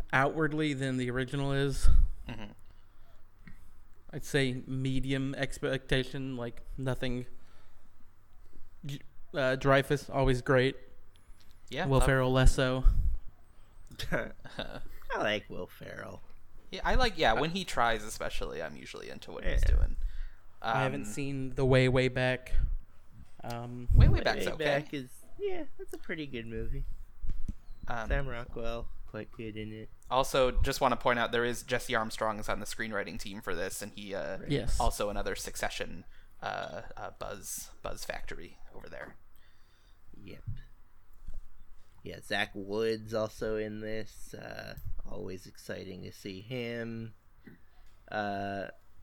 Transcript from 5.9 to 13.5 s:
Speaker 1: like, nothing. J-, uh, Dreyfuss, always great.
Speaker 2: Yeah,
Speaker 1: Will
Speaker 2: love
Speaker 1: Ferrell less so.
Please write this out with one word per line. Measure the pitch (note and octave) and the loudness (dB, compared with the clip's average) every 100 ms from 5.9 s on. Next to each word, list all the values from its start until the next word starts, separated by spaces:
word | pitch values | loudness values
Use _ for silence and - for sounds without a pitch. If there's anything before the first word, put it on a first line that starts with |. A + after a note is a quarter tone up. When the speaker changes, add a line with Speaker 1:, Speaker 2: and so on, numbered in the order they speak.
| C3+ B2+ C#3+ C3+ B2+ | 0 0 -4 -6 -6
Speaker 1:
like, | A#2+ - - - | -6 -8 -8 -4
nothing. | C3+ B2 C3 B2 B2 - - - - - - - - - - - - - - - D3 | -2 -2 -2 -4 -4 -8 -10 -10 -10 -10 -10 -12 -14 -16 -20 -16 -10 -6 -6 -6 -10
J-, | C#3+ - - - | -10 -10 -10 -6
uh, | E3 C3 C3 | 0 2 2
Dreyfuss, | C#3 C3+ C3+ C#3+ - | 6 6 4 0 0
always | C#3 C3+ B2+ | 2 4 4
great. | - C3 C3 - - - - - - - - - - | 4 4 4 0 -10 -12 -14 -16 -18 -16 -16 -16 -10
Speaker 2:
Yeah, | B2+ D#3 | -4 2
Speaker 1:
Will | C3 | 6
Speaker 2:
love | C3 | 6
Speaker 1:
Ferrell | C3+ B2+ | 6 4
less | C3 C3 | 8 8
so. | - C3 C3 B2+ - - - - - - | 8 4 6 6 8 4 2 0 -10 -16